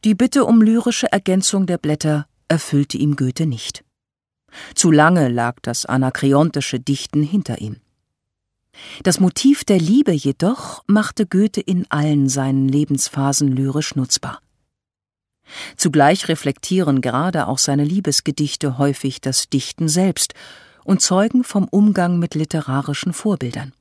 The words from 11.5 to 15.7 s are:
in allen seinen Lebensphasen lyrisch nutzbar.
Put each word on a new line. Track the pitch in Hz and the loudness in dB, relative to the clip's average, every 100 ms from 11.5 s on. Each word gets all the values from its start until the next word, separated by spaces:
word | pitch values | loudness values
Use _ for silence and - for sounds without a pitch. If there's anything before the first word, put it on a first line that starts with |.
| - | -2
in | - 180 - | -2 -4 -2
allen | 147 151 147 135 | -2 2 2 2
seinen | 135 135 135 135 | 0 0 0 2
Lebensphasen | 139 147 139 - - 139 139 143 127 | 0 0 -2 -2 -2 -2 0 0 0
lyrisch | 135 139 151 - | -2 -2 -4 -4
nutzbar. | 127 - - - _ _ _ _ _ _ _ _ _ _ _ - - | -2 -4 -6 -12 _ _ _ _ _ _ _ _ _ _ _ -18 -18